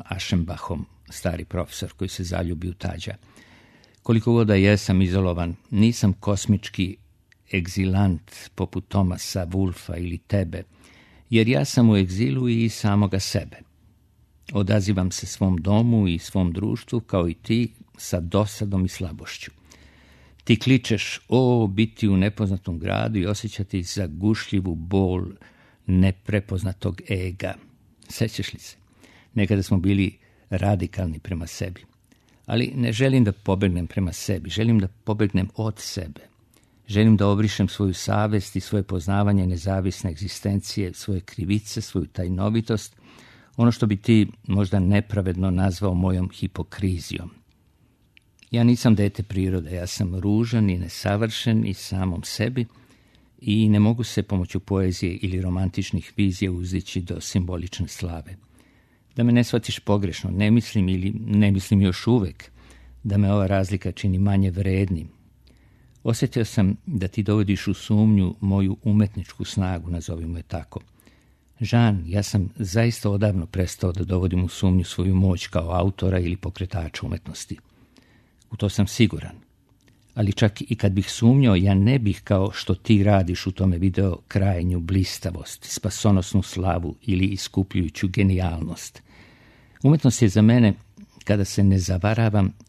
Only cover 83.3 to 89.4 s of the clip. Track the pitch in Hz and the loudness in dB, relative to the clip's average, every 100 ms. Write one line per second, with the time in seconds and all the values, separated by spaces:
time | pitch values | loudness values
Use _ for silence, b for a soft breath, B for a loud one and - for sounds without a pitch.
83.3 | 87 95 - 95 85 95 92 95 85 - | -2 -4 0 2 2 0 0 0 -2 -4
84.3 | 101 95 90 90 90 82 95 95 - 87 | 0 0 0 0 -2 0 0 0 -4 -8
85.3 | 87 - - - - 101 - 107 95 90 | -8 -12 -16 -12 -6 -6 0 2 2 2
86.3 | 95 - 92 92 85 85 73 - 92 95 | -2 -2 -2 -2 -2 -4 -6 -2 0 0
87.3 | 98 - - 95 98 82 - 98 92 98 | -2 -4 -2 -2 -2 -2 -2 -2 2 2
88.3 | 90 90 82 85 85 - - b b b | 2 0 -4 -8 -10 -14 -18 b b b
89.3 | b | b